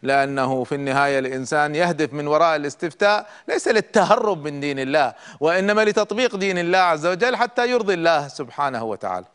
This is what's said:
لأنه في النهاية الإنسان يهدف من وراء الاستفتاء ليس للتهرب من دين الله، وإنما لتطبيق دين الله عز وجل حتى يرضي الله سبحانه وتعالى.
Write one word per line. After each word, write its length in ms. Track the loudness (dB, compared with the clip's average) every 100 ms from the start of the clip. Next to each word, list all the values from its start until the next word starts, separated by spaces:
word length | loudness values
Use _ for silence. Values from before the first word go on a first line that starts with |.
لأنه 600 | 2 0 0 -2 -2 -2
في 120 | -4 -4
النهاية 440 | -2 0 2 0
الإنسان 560 | -2 -6 -4 -2 0 0
يهدف 380 | 0 0 -4
من 140 | -4 0
وراء 280 | 2 2 2
الاستفتاء 720 | -4 -6 -8 0 2 2 -2 -16 -6
ليس 200 | -4 0
للتهرب 800 | 0 2 2 4 2 2 -2 -6
من 120 | -6
دين 200 | -4 -4
الله، 340 | 0 2 0 -2 -20 -2
وإنما 460 | 0 2 2 2 2
لتطبيق 500 | 2 0 0 0 0
دين 220 | -2 0
الله 200 | 2 2
عز 280 | 4 2 0
وجل 300 | 0 0 0
حتى 360 | 0 0 0
يرضي 220 | 0 0
الله 340 | 2 4 2 0
سبحانه 560 | -10 -12 -4 -2 -2
وتعالى. 420 | -6 -6 -6 -6 -8